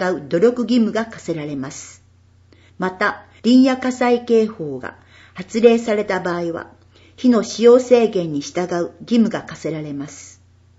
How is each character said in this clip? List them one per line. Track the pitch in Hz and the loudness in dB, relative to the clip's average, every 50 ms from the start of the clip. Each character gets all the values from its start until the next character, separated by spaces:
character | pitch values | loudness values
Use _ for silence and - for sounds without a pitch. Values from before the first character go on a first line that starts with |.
| 185 | -2
う | 180 175 139 147 127 | -4 -4 -6 -4 -4
努 | 165 170 | 0 2
力 | 214 247 247 247 | 2 2 2 0
義 | 226 202 247 | -2 0 0
務 | 240 220 196 | 2 2 0
が | 170 220 233 | -2 -4 -6
課 | - - - | -8 -12 -12
せ | - 180 160 | -10 -8 -8
ら | 156 147 | -6 -8
れ | 151 143 | -8 -8
ま | 135 131 151 | -10 -10 -10
す。 | - - - - - _ _ _ _ _ _ _ _ _ _ _ _ _ _ _ _ - | -12 -16 -20 -20 -20 _ _ _ _ _ _ _ _ _ _ _ _ _ _ _ _ -8
ま | 185 190 | -6 -6
た、 | 185 - 208 202 - - - _ _ _ - | -4 -2 -4 -4 -4 -6 -14 _ _ _ 2
林 | 226 254 254 262 269 | 4 6 6 6 4
野 | 254 | 2
火 | 254 - 254 | -2 -4 -6
災 | 254 - 254 247 240 240 240 | -4 -2 0 0 0 0 0
警 | - 226 220 220 | 2 2 2 2
報 | 214 - - 156 143 131 127 | 0 -4 -8 -10 -10 -10 -10
が | - - - _ _ _ _ - - _ - | -12 -14 -16 _ _ _ _ -20 -20 _ -16
発 | - 185 - - 226 | -16 -12 -8 2 4
令 | 233 233 226 226 | 6 6 6 4
さ | 233 233 208 | 0 -2 -4
れ | 208 202 | -2 -2
た | 202 190 180 | -4 -4 -4
場 | 175 180 170 | -4 -6 -6
合 | 175 170 170 | -4 -6 -6
は、 | 165 - - - - _ _ _ _ _ _ _ _ | -8 -8 -12 -16 -20 _ _ _ _ _ _ _ _
火 | - - 247 | 0 2 2
の | 233 208 | 2 2
使 | - - - 208 233 | 0 -4 0 4 6
用 | 240 240 254 | 8 8 6
制 | 254 - 247 240 226 214 | 6 4 4 4 4 2
限 | 196 180 170 160 | 0 -2 -4 -4
に | 147 143 | -6 -6
従 | 143 - - 175 | -8 -6 -6 -6
う | 180 170 180 175 165 - - - | -4 -4 -4 -4 -4 -6 -10 -14
義 | 156 - 233 | -4 0 2
務 | 233 214 - | 2 2 2
が | - 147 | -2 -6
課 | - - 165 | -10 -12 -14
せ | - - 156 | -10 -8 -8
ら | 156 156 | -8 -8
れ | 151 147 | -10 -10
ま | 139 139 143 - | -10 -10 -12 -14
す。 | - - - - - _ _ _ _ _ _ _ _ | -16 -20 -20 -20 -20 _ _ _ _ _ _ _ _